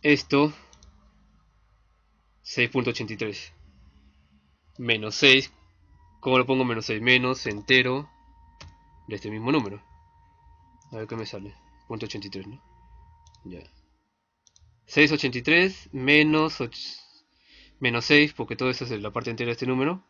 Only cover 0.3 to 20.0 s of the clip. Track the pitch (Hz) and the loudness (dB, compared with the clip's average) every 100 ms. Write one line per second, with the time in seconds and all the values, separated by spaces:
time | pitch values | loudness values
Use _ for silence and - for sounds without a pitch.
0.3 | 143 151 147 - _ - _ _ _ _ | 2 2 -2 -20 _ -20 _ _ _ _
1.3 | _ _ _ _ _ _ _ _ _ _ | _ _ _ _ _ _ _ _ _ _
2.3 | _ - - 120 131 120 113 117 - 113 | _ -12 -2 0 0 -2 -4 -6 -6 -6
3.3 | 101 - _ - _ - _ _ _ _ | -6 -14 _ -20 _ -20 _ _ _ _
4.3 | _ _ _ _ - 120 110 107 - 143 | _ _ _ _ -12 -2 -2 -2 4 6
5.3 | 131 - _ _ _ _ _ _ _ - | 6 4 _ _ _ _ _ _ _ 0
6.3 | 127 123 131 127 113 110 107 117 127 127 | 2 4 2 0 -2 -4 -4 2 2 2
7.3 | 127 - 104 104 131 127 131 147 _ _ | -4 -6 -8 2 4 4 -2 -6 _ _
8.3 | _ - _ - - _ - - 104 104 | _ -20 _ -20 -20 _ -20 -12 -12 -10
9.3 | 110 117 151 104 101 _ - _ _ _ | -6 -2 0 -2 -10 _ -20 _ _ _
10.3 | _ _ - _ _ _ 113 110 113 107 | _ _ -20 _ _ _ -12 -10 -8 -8
11.3 | 104 101 - _ _ _ 123 - 113 98 | -10 -14 -20 _ _ _ -10 -8 -10 -10
12.3 | 98 95 131 _ - - - - - - | -12 -14 -16 _ -20 -20 -20 -20 -20 -20
13.3 | - - 87 - _ _ _ _ _ _ | -20 -18 -18 -20 _ _ _ _ _ _
14.3 | _ _ _ _ _ _ - 147 151 135 | _ _ _ _ _ _ 2 4 4 -2
15.3 | 123 120 165 185 190 - 135 131 147 151 | -4 0 2 2 -2 -14 -6 4 4 6
16.3 | 156 156 - 120 - - - - _ _ | 2 0 -4 -8 -8 -16 -16 -20 _ _
17.3 | _ _ - - _ 123 117 - 147 147 | _ _ -20 -20 _ -2 -2 4 6 4
18.3 | - 117 113 131 123 120 113 104 107 117 | 0 -8 -4 -2 -2 -6 -6 -6 -6 -6
19.3 | 113 120 117 127 131 139 185 | -6 -4 -4 -2 0 0 -2